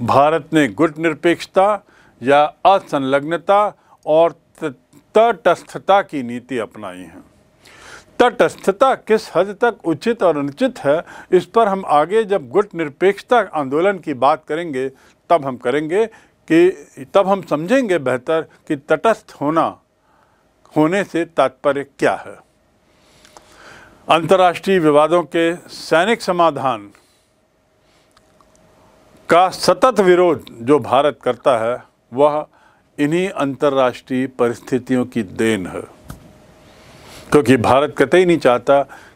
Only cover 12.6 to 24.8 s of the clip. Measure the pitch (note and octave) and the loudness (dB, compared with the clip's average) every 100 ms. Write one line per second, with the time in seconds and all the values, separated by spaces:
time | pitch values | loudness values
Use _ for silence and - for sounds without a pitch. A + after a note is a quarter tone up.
12.6 | G#3 E3 D3+ - F#3 G3 - B3 F#3+ D#3 | -2 -4 -8 -2 -2 -2 0 0 0 -4
13.6 | C#3 D3 F#3+ F#3+ D#3 C3 C3 D3+ - D#3 | -4 -2 -2 -2 -6 -2 0 0 -4 -8
14.6 | F3 C3 C3 - _ _ - E3+ C#3 B2 | -6 -6 -8 -10 _ _ 0 0 0 -6
15.6 | B2 C#3+ D#3 F#3+ A3 - _ _ - D#3+ | -4 -2 -2 -2 -4 -6 _ _ 0 4
16.6 | F3 D3 C#3+ - C3 G3 F#3+ G3 - D3 | 4 0 -10 -18 -2 0 2 0 -2 -6
17.6 | E3+ C4 A3+ E3+ B2+ B2+ C#3+ D#3+ - _ | -2 -2 0 -2 -2 -4 -2 -4 -4 _
18.6 | - D3 - D#3 A3+ G#3+ - - C#3+ E3 | -10 -8 -2 0 0 -2 -6 -8 -4 0
19.6 | B2 F#2 _ _ _ _ _ _ _ _ | -2 -4 _ _ _ _ _ _ _ _
20.6 | _ D3+ D#3 G3+ F3+ E3 E3+ - C3+ - | _ -2 0 0 -4 -6 -4 -2 -2 -2
21.6 | D3 C#3 C#3 - C#3 F#2+ - G2 _ _ | -4 -4 -6 -4 -2 -2 -8 -20 _ _
22.6 | _ _ _ _ _ _ _ - _ - | _ _ _ _ _ _ _ -20 _ -20
23.6 | - - - _ - D#3 D#3+ F#3 F3+ E3 | -20 -20 -20 _ -2 0 2 2 2 0
24.6 | - F#3+ | -2 0